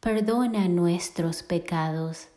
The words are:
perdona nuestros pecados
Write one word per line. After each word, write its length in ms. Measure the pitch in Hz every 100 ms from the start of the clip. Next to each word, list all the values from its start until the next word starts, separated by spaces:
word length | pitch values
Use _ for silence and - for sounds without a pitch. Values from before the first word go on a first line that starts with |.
perdona 680 | 233 214 214 233 247 220 185
nuestros 720 | 175 170 175 - - 165 160
pecados 840 | - 175 170 165 160 160 160 160 -